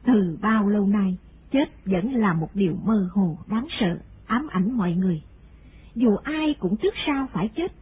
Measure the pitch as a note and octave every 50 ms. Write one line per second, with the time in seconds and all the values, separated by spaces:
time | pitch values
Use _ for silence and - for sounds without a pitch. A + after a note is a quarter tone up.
0 | - A#3 B3+ G#3 F#3+ F3 D#3+ C#3+ - G#3+ A3 A3 G3+ G3+ G#3 G#3 G3+ G3 G3+ G#3
1 | G3 F#3+ F#3 - - - - - - - - C4+ D#4 - - - - F#3+ F#3+ F3
2 | F3+ B3+ C4+ A#3+ G#3+ G3 B3+ C4+ B3+ - - G3+ G3 F3 D3+ F3+ - G3 A3+ G#3+
3 | F#3+ F3+ - G3+ G3 F3 D3+ - - - G#3 A3+ B3 E4 - - A#3 F3 F3 -
4 | - - - - - - A3 B3 D4+ D4+ - F#3 F#3 G#3 C4 A#3+ F#3 F3 E3+ F3
5 | F#3 F#3 E3+ D3+ - - - - - - - - - - - - - - - A#3
6 | B3 A#3 G3+ G#3 - C4+ D4+ D#4 D#4 D4+ D4 - - F3+ F#3+ A3 - G4 - -
7 | - - C#4+ C4+ C4+ C4 - F3 F3 A3 - - E4+ G4 - -